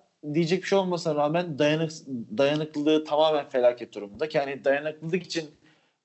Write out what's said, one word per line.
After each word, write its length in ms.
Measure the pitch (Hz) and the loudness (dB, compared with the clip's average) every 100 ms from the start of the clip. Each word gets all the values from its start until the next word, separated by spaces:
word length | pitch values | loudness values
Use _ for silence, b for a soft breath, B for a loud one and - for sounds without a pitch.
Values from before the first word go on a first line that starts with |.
| _ _ 151 | _ _ -4
diyecek 300 | 147 165 180 | 0 2 0
bir 40 | - | 2
şey 120 | 196 | 0
olmasına 360 | 185 175 170 147 | 2 -2 -2 0
rağmen 440 | 147 165 175 139 | 2 0 -2 0
dayanık-, 480 | 147 156 160 - - 127 104 107 | 2 2 -2 -6 -10 -10 -6 2
dayanıklılığı 680 | 139 151 156 147 147 156 156 | 2 2 -4 -2 2 2 2
tamamen 440 | 147 156 151 139 | 2 4 2 0
felaket 440 | 131 123 123 113 | 2 2 2 -8
durumunda. 360 | 107 101 104 156 | -12 -12 -8 -2
Ki 100 | 156 | -2
hani 260 | 139 139 139 | -2 -2 0
dayanıklılık 580 | 139 156 151 165 180 | 0 -2 -8 -4 -4
için 260 | 170 165 147 - b b b b | -4 -8 -8 -14 b b b b